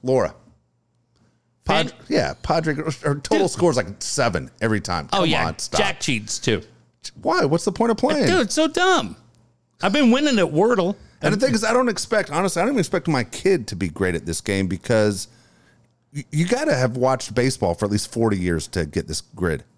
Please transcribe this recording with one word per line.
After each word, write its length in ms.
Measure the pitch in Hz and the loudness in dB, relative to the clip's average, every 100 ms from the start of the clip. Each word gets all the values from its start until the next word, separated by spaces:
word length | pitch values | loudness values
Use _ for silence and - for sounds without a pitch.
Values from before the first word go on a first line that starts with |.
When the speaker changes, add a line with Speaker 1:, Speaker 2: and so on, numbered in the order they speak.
Speaker 1:
Laura. 320 | 123 131 90 - - _ _ _ _ _ _ _ _ _ _ _ | 2 2 0 -4 -20 _ _ _ _ _ _ _ _ _ _ _
Pad-, 260 | - 202 247 | -2 0 0
Speaker 2:
Fan- 100 | - - | -6 -4
Speaker 1:
yeah, 260 | 294 - - | 0 0 -4
Padre. 320 | - 165 160 | -2 0 0
Her 400 | 147 156 139 151 | -4 -4 -4 -4
total 240 | 143 - 214 185 | -4 0 2 2
Speaker 2:
Dude. 40 | |
Speaker 1:
score 200 | - 170 | 2 2
is 60 | 123 | 2
like 100 | 87 101 | -2 -6
seven 500 | - - 120 87 65 _ | -8 0 0 0 -6 _
every 200 | 113 107 | -2 -2
time. 280 | - 87 76 | -2 -6 -2
Speaker 2:
Oh, 80 | 196 | 0
Speaker 1:
Come 80 | 175 | 0
Speaker 2:
yeah. 160 | 151 82 | 0 -2
Speaker 1:
on, 100 | 82 | -4
stop. 220 | - 156 | -4 -2
Speaker 2:
Jack 200 | 196 190 | -2 -2
cheats, 380 | - 120 110 - | -4 -4 -4 -6
too. 240 | - 110 - _ _ _ - - | -2 -2 -4 _ _ _ -20 -8
Speaker 1:
Why? 220 | - 349 | -2 0
What's 200 | 151 165 | 2 0
the 80 | - | -2
point 180 | 180 233 | 0 0
of 60 | 220 | 2
playing? 300 | 269 311 214 | 0 2 2
Speaker 2:
Dude, 140 | 370 240 | 2 0
it's 80 | |
so 140 | - 320 | 0 0
dumb. 480 | 311 359 359 107 - _ _ _ _ _ _ | 2 2 2 0 -12 _ _ _ _ _ _
I've 100 | 196 | 0
been 180 | 208 262 | 4 6
winning 280 | 247 294 240 | 6 4 2
at 80 | 165 | 2
Wordle. 500 | 147 214 233 175 - - _ | 2 2 2 0 -2 -10 _
Speaker 1:
And 100 | 151 | -2
the 40 | 185 | 2
thing 160 | 262 | 2
is, 100 | 226 | 2
I 80 | 214 | 2
don't 160 | 233 254 | 2 2
expect, 420 | 196 - 214 185 | -2 0 -2 0
honestly, 300 | 147 190 170 | 0 0 0
I 40 | |
don't 80 | 202 | 0
even 60 | 277 | 0
expect 260 | 170 185 165 | 0 -2 0
my 160 | 143 | 0
kid 420 | 117 - 190 185 107 | 0 -2 2 2 0
to 80 | 92 | -4
be 120 | 90 | -4
great 260 | 76 92 | 0 0
at 120 | 82 69 | 0 -4
this 140 | 82 | -6
game 260 | - 98 95 | -2 0 0
because 580 | 87 - 113 107 98 - _ _ _ _ _ _ _ _ | -4 0 2 2 0 -8 _ _ _ _ _ _ _ _
y-, 100 | 143 - | -14 -6
you 160 | 151 175 | -2 0
gotta 280 | 240 311 | 0 0
have 220 | 135 127 123 | 0 0 2
watched 380 | 127 131 - | 2 0 -2
baseball 400 | 110 127 - 95 | 0 0 0 -2
for 120 | 85 104 | 0 0
at 40 | |
least 220 | 104 - | 0 -2
forty 260 | - 113 101 | 0 0 2
years 300 | 90 85 - | 0 -2 -2
to 180 | 95 78 | -4 -2
get 220 | - - | -4 -4
this 120 | - | -8
grid. 440 | - - 87 76 - | -10 -4 -2 -2 -6